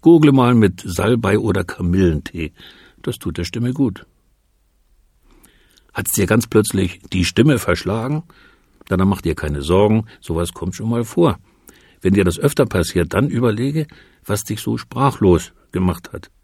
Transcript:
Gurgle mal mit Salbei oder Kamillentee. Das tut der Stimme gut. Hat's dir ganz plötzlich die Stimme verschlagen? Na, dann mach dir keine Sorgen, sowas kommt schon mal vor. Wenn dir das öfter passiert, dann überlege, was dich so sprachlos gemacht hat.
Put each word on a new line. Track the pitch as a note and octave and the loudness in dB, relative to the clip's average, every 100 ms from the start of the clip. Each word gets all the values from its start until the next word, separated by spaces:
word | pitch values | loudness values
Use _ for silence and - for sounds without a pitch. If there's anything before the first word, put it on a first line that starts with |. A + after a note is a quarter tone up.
Gurgle | E3 E3 D3+ | 8 6 6
mal | C3+ B2 A#2+ | 6 4 4
mit | G#2 F2 | 4 0
Salbei | G2+ F2 F#2+ A#2+ G2+ G#2 | -8 -2 0 2 2 0
oder | A2 F#2+ | 0 -2
Kamillentee. | F2+ - F2 F2+ F2+ D2+ - E2+ D#2 _ - - - _ | -4 -4 -2 2 2 0 -6 -10 -10 _ -20 -20 -20 _
Das | - - | -10 -8
tut | - E2 | -8 -8
der | |
Stimme | E2+ A2+ A#2+ | -8 -4 -4
gut. | B2+ C3 F#2+ - _ _ _ _ _ _ _ _ _ _ _ _ _ _ _ _ _ _ - | 0 -2 -2 -18 _ _ _ _ _ _ _ _ _ _ _ _ _ _ _ _ _ _ -10
Hat's | G2+ | -6
dir | - F2+ | -2 2
ganz | A2 - | 2 2
plötzlich | A2 G#2 F#2+ F#2 - - | 0 0 0 -2 -4 -8
die | F#2 | -4
Stimme | E2+ - C3 B2+ | -2 2 2 2
verschlagen? | - F2 F2+ A2 A#2+ D3+ - _ _ _ _ _ _ | 0 -4 -4 -6 -4 -6 -8 _ _ _ _ _ _
Na, | F#2 | 0
dann | F#2+ | 0
mach | F#2+ | 0
dir | E2+ | -2
keine | D#2 D2+ D2 | -4 -4 -6
Sorgen, | C#2 F#2 G#2 A2 A2 - | 0 2 4 2 -2 -14
sowas | - E2 F2 | -8 -6 -6
kommt | - F2+ - | -6 -10 -8
schon | A2 | -4
mal | A#2 A2+ | -4 -4
vor. | - E3 F#2 _ _ - _ _ _ | 0 0 0 _ _ -20 _ _ _
Wenn | F#2+ | 0
dir | G2 F2+ | 2 2
das | E2 | 0
öfter | C3+ - C3 | -2 0 0
passiert, | F#2 E2+ F#2 E2+ | 0 -2 -2 -2
dann | F#2+ C#3 | 0 0
überlege, | A#2 B2 G#2+ C3 D3+ D3+ - _ _ - | 0 -2 -2 -4 -4 -6 -12 _ _ -8
was | G#2 | -8
dich | - G#2+ | -6 -8
so | - A2+ | -6 -6
sprachlos | - A#2 C#3 - G2+ E2+ - _ _ | -8 -2 -2 2 2 2 0 _ _
gemacht | F2+ F#2 E2+ - | -2 -2 -2 -10
hat. | - - _ | -16 -18 _